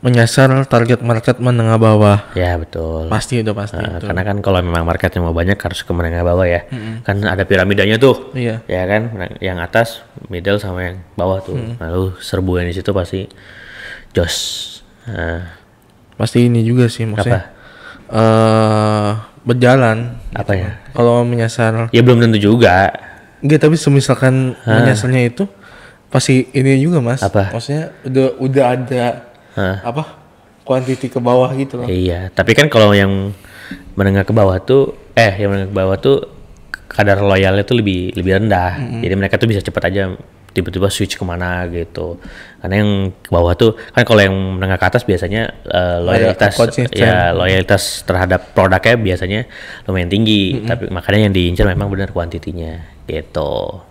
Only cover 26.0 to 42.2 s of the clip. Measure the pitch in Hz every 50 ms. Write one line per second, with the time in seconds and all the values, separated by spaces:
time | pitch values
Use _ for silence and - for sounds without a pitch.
26 | _ _ - 131 - - 135 127 123 - - 139 131 135 135 135 139 165 175 160
27 | 120 117 123 135 - 98 - 107 98 101 107 117 117 - 143 151 160 - - -
28 | - 139 131 131 131 131 - - 131 131 131 139 131 123 127 127 127 120 131 123
29 | 120 120 117 - - - - - _ _ - - 101 92 95 95 92 120 117 147
30 | 147 - - - - _ _ _ _ _ _ _ _ - 131 131 127 127 131 123
31 | - 123 - 135 120 123 123 127 127 127 135 131 139 135 - 123 123 120 92 92
32 | 92 90 85 85 92 92 - - 92 95 113 - 147 151 - 113 107 104 101 101
33 | 98 98 98 98 98 101 101 - - - - - - - - - - - - -
34 | 98 98 98 98 95 - 107 110 101 95 92 95 - - 127 139 135 - - -
35 | - - - - 113 107 95 95 104 101 98 98 95 95 101 98 95 95 95 95
36 | - 131 139 - - - - - - - - - - - - - - - - -
37 | 104 101 98 98 101 98 98 95 95 95 95 101 101 - 127 120 110 101 92 90
38 | 90 92 - 85 87 95 95 98 110 110 101 90 90 92 87 - 131 117 85 113
39 | - 87 92 98 98 98 - - - 113 107 98 - - - - - 90 92 98
40 | 98 92 95 - - - _ - - - - 95 90 - 95 95 92 98 - -
41 | 104 92 - - 101 90 87 87 90 90 87 90 90 87 85 85 82 - - 85
42 | 85 85 85 87